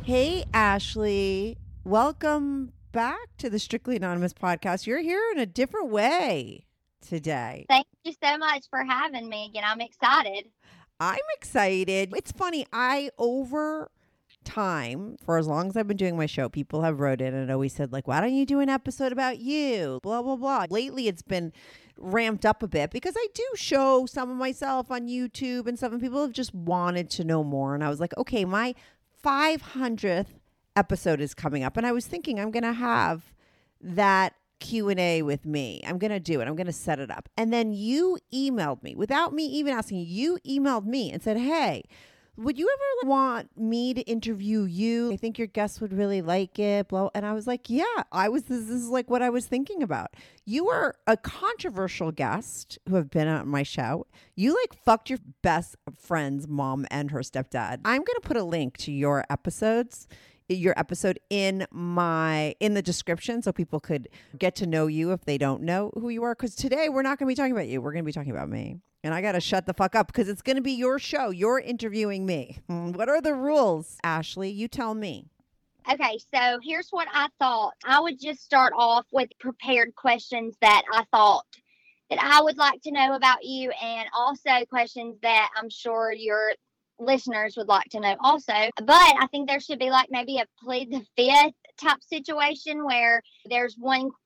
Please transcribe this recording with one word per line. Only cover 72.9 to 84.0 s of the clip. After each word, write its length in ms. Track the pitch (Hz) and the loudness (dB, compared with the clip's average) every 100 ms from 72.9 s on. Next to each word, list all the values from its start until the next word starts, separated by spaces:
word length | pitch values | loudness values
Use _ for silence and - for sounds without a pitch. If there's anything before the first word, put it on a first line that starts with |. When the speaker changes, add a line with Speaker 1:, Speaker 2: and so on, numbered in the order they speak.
Speaker 1:
what 160 | 180 226 | -2 2
are 100 | 302 | 2
the 120 | 311 277 | 2 0
rules, 600 | 269 302 233 160 160 - 165 | 2 4 4 2 -4 -6 -2
Ashley? 440 | 160 160 - 190 | -2 -4 -8 -8
You 200 | 202 226 | -6 -8
tell 240 | - 233 220 | -4 -4 -4
me. 320 | 214 113 - _ _ _ _ _ - | -6 -10 -14 _ _ _ _ _ -2
Speaker 2:
Okay, 260 | 277 269 220 - | 0 0 -2 -2
so 260 | 269 247 247 | 0 2 0
here's 260 | 247 320 359 | -4 -6 -4
what 160 | 370 330 | -4 -2
I 140 | 294 285 _ | 0 -2 _
thought. 340 | 262 233 214 - 226 | 0 2 -2 -4 4
I 140 | 269 | 4
would 180 | 339 262 | 4 -4
just 220 | 262 277 | -8 -8
start 300 | - 269 262 - | 4 6 6 6
off 280 | 233 233 233 | 6 6 4
with 180 | 269 247 - | 0 0 -4
prepared 560 | 247 240 254 254 233 - | -10 -8 0 2 2 0
questions 600 | 262 233 - 240 226 214 | 2 2 0 -6 -6 4
that 220 | 220 208 - | 6 6 6
I 100 | 220 220 | 0 4
thought 340 | 226 208 170 - - _ _ _ _ _ | 8 8 6 2 -20 _ _ _ _ _
that 100 | - | 0
I 180 | 277 294 | 8 8
would 160 | 311 285 | 8 6
like 240 | 285 269 | 2 2
to 80 | 311 | -2
know 240 | 285 269 269 | 2 4 6
about 280 | 262 254 | 6 4
you, 280 | - 262 262 | 2 -6 -4
and 360 | - 233 226 | -4 -6 -6